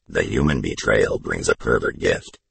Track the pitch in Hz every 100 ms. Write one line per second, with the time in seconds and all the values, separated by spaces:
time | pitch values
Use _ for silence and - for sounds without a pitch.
0 | - 82 - 113 76 69 50 - - 53
1 | - - - 50 50 - 57 - - -
2 | - - - - _